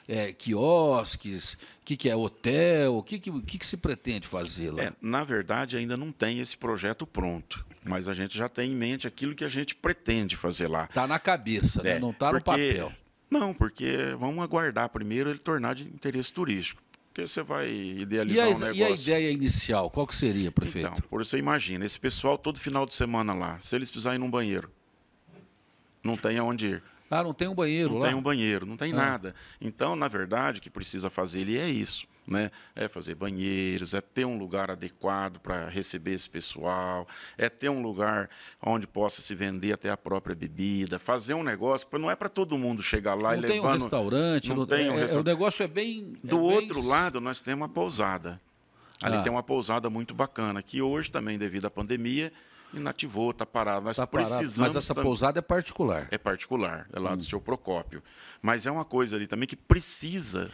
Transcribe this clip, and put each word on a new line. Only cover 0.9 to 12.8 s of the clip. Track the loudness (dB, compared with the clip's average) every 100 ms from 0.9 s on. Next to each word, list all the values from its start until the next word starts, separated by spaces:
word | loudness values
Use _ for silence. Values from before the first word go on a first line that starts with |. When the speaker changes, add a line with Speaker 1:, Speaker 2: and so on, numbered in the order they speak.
| 4 2 -4 -6 -6 -6
Speaker 1:
o | -10 -16 -12 -4
que | 0
que | 2
é | 4
hotel, | 0 0 2 4 6 6 4 2
o |
que | -2 -8
que, | -6
o | -6
que | -6 -4
que | -4
se | 0
pretende | -2 -2 -4 -4 -4
fazer | -4 -4 -4 -4
lá? | -2 -4
Speaker 2:
É, | -4
na | -2 -2
verdade, | 0 -2 0 -2 -2 -2
ainda | -2 -4
não | -6
tem | -2 0 0
esse | -4 -4
projeto | -2 0 -2 -4 -6
pronto, | -4 -2 -4 -8 -12 -12 -12
mas | -4 -4 -2
a |
gente | -4 -4 -4
já | -4
tem | -2 -2
em | 0
mente | -2 -2 -6
aquilo | -4 -6 -4
que | -4
a |
gente | -2 -4 -2
pretende | -2 0 0 2 2 -2
fazer | -2 0 0
lá. | 0 0
Speaker 1:
Tá | 0 0
na | 2
cabeça, | 2 0 0 2 2 4
né? | 2 2
Speaker 2:
É, |
Speaker 1:
Não | 0
tá | 0 2
no | 2
Speaker 2:
porque | 4 2 2
Speaker 1:
papel. | 0